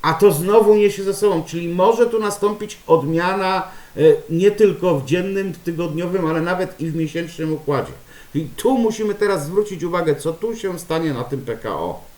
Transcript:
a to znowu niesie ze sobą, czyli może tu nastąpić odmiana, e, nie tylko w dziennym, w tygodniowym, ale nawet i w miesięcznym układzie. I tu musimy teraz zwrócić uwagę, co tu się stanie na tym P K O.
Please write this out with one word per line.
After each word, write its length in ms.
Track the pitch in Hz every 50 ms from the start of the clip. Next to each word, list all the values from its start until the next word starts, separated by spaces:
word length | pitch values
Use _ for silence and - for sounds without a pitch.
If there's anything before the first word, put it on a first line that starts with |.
| -
a 120 | 156 160
to 180 | 156 196 208 156
znowu 420 | 143 175 190 208 226 208 208 214
niesie 280 | 208 208 202 202 196 196
ze 120 | 196 190
sobą, 280 | 190 208 208 185 165 160
czyli 260 | - - 170 170 170
może 380 | 170 180 180 214 233 226 240
tu 120 | 233 226 226
nastąpić 600 | 214 208 202 - 202 208 214 214 214 214 - - -
odmiana, 800 | - 165 165 139 147 160 165 175 185 190 196 190 185 190 185 113 - - - - - -
e, 40 | - 147 160 147 151 - -
nie 200 | 170 165 190 208
tylko 480 | 208 208 220 196 170 - 180 180 165 143
w 60 | 127
dziennym, 480 | 127 151 175 180 196 196 196 196 190 160
w 60 | -
tygodniowym, 680 | - 175 170 160 175 165 147 160 175 175 180 190 170
ale 140 | 156 160 165
nawet 400 | 160 175 185 180 190 185 - -
i 100 | 156 165
w 60 | 151
miesięcznym 560 | 165 160 151 - 165 170 165 - - 160 160 156
układzie. 400 | 143 - - 147 131 - - - - - - - - - - -
I 120 | 156 160 135 -
tu 220 | - - 247 269 240
musimy 360 | 226 220 220 - 220 208 202
teraz 320 | 202 208 202 196 170 143
zwrócić 380 | 147 180 202 208 202 196 165 160
uwagę, 320 | 170 175 175 165 160 143
co 160 | 143 - 156 165
tu 240 | - - 226 226
się 220 | 226 - 196 180 165
stanie 340 | 165 - 160 165 170 156 139
na 120 | 117 123
tym 160 | 123 143 131
P 160 | 135 117 113
K 180 | 110 - 110 90
O. 300 | 73 82 90 90 - - - -